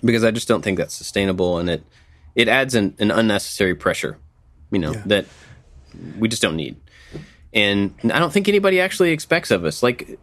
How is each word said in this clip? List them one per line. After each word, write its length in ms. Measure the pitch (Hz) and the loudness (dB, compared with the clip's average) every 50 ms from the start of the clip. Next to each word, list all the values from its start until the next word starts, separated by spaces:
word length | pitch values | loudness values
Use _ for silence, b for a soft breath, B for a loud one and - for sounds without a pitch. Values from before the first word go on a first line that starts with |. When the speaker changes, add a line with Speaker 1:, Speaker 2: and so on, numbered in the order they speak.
Speaker 1:
because 220 | - 120 117 113 113 | 0 2 2 4 2
I 60 | 113 | 2
just 180 | 110 113 - - | 0 0 0 0
don't 140 | 113 85 | 0 0
think 160 | - 104 92 87 | 0 -2 -2 -2
that's 160 | 82 - - | -4 -6 -8
sustainable, 640 | - - - - 101 98 95 92 90 90 90 87 85 | -14 -14 -4 -2 0 0 0 0 0 0 0 0 0
and 100 | 87 87 | -2 -2
it, 160 | 82 - - b b b b b b b b b b | -4 -4 -6 b b b b b b b b b b
it 140 | 117 117 113 | 2 2 4
adds 260 | 117 135 135 131 123 | 4 2 2 2 0
an, 200 | 113 101 92 - - | 0 0 0 0 0
an 120 | 110 107 | 0 2
unnecessary 640 | 87 110 113 110 101 98 - - - - 101 92 87 | 2 2 2 2 2 0 -2 -6 -2 0 0 0 0
pressure, 420 | - - 92 82 - - - - - - _ _ _ _ _ _ _ - _ | 0 -2 -2 -2 -2 -6 -8 -10 -12 -20 _ _ _ _ _ _ _ -10 _
you 80 | 101 98 | -4 -2
know, 140 | 80 73 123 | -2 -2 -6
Speaker 2:
Yeah. 80 | 110 101 | -6 0
Speaker 1:
that 220 | 98 104 98 - b b b b b b b b _ - - - _ - 85 87 82 78 98 | 0 0 0 0 b b b b b b b b _ -20 -20 -20 _ -20 -20 -18 -16 -6 -4
we 100 | 113 113 | -4 -2
just 120 | 113 - | 0 0
don't 160 | - 92 80 | -2 -2 0
need. 200 | 80 71 - - - - B B B B B B B B B B B B B | -4 -6 -8 -12 -16 -20 B B B B B B B B B B B B B
And 420 | - 110 104 101 101 101 101 92 - - - | 0 2 2 4 2 2 0 -2 -4 -4 -2
I 140 | 113 - 147 | 0 0 2
don't 140 | 170 156 | 0 0
think 160 | - 202 190 208 | 0 0 2 2
anybody 320 | 202 202 196 190 190 180 | 2 4 4 4 2 2
actually 300 | 180 190 - - 185 170 | 0 0 0 0 2 2
expects 400 | 160 151 - - 165 175 - - | 2 -2 -2 -2 -2 -2 0 0
of 160 | 110 90 85 | 0 0 0
us. 160 | 78 78 - | -2 -2 0
Like, 360 | - 123 123 - - - - - | 0 0 0 -2 -10 -16 -18 -20